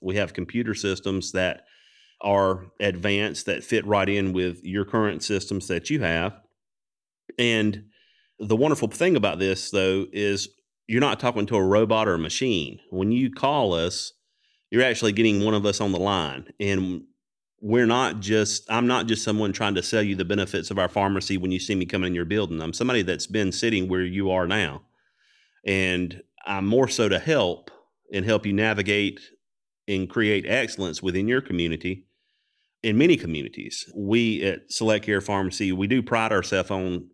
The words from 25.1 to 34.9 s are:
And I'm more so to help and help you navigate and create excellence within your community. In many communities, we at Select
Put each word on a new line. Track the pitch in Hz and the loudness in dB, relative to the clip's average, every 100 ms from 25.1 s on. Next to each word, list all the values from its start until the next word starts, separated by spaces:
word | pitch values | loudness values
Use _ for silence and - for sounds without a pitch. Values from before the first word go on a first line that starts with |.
| _ _ _ _ _ - | _ _ _ _ _ -2
And | 95 92 90 87 90 - _ - | 0 2 0 -2 -6 -20 _ -8
I'm | 98 98 | -4 2
more | 120 127 | 2 2
so | - 110 | 2 2
to | 92 | 2
help | 156 151 95 80 - - _ _ - | 2 2 2 -2 -10 -20 _ _ -8
and | 98 101 | -4 2
help | 127 104 | 2 2
you | |
navigate | 101 110 104 101 104 101 - - _ _ _ _ _ - | 0 2 0 0 0 0 -4 -14 _ _ _ _ _ -4
and | 98 90 | -2 -2
create | - 107 101 85 | 0 2 2 0
excellence | 120 117 - 92 76 | -2 -2 -4 -6 -4
within | 92 90 104 | -2 0 0
your | 127 | 0
community. | - 90 85 80 92 92 - _ _ _ _ _ _ _ | 0 -2 -2 -2 -6 -8 -12 _ _ _ _ _ _ _
In | 113 107 | 0 4
many | 165 143 | 6 4
communities, | 95 78 60 - - - - | 0 -6 -6 -10 -12 -12 -12
we | - 101 117 117 104 | -8 0 2 2 0
at | 98 87 - | -2 -4 -6
Select | - 110 | -2 0